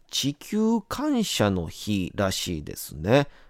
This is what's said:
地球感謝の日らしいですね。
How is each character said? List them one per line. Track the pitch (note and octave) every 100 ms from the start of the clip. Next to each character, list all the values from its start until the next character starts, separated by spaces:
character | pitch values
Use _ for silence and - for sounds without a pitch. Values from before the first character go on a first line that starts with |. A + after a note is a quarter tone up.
| -
地 | - C#3 C#3+
球 | - G#3+ A3 A3+
感 | - - D4+ B3
謝 | G3+ - G3+
の | F#2 D#2+
日 | - - G2+ F2+
ら | - G2
し | - - D#2+
い |
で | D2 -
す | - C#2+
ね。 | F2 C#3 C#3+ -